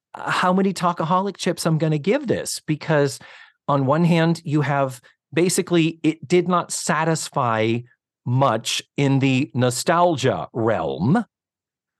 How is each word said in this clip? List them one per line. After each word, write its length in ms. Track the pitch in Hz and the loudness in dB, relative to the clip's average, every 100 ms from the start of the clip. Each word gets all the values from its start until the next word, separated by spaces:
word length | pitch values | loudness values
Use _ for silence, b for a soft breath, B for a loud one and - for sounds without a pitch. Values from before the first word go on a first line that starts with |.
| _ - | _ -14
how 380 | - - 185 | -6 -2 0
many 180 | 185 196 | 2 0
Talkaholic 640 | 175 175 170 160 185 202 - | 0 -2 -2 -2 -2 -2 -4
chips 300 | 185 165 175 | -4 -2 0
I'm 140 | 156 | 0
gonna 180 | 160 151 | 0 0
give 300 | 160 269 254 | 0 -2 0
this, 340 | 95 69 - - | -4 -4 -8 -6
because 540 | 151 - 151 143 127 B B B B - | -4 0 2 2 -2 B B B B -2
on 160 | 143 131 | 0 2
one 200 | 151 175 | 2 4
hand, 360 | 165 165 165 156 | 4 2 0 -2
you 160 | 151 | -2
have 400 | 139 143 135 123 b b _ | 0 0 -2 -6 b b _
basically, 640 | - 185 196 180 175 160 160 | 0 0 0 2 2 2 0
it 240 | 156 156 - | -2 -2 0
did 220 | 180 175 | 2 2
not 240 | 175 - | 0 -2
satisfy 1080 | - - 151 165 160 - 147 123 113 110 117 120 b _ _ - | -6 -2 0 0 -2 -4 -2 0 0 0 -2 -6 b _ _ -4
much 560 | 127 135 110 - - - - | 0 2 0 -4 -8 -6 -2
in 240 | 139 135 | 2 2
the 320 | 135 131 147 | 2 0 -2
nostalgia 920 | 127 123 123 - 170 175 143 127 92 67 | -2 -2 0 0 2 2 2 0 -2 -4
realm. 720 | - 113 98 80 67 107 220 208 _ _ _ _ _ _ _ | -4 -2 0 -2 -2 0 0 0 _ _ _ _ _ _ _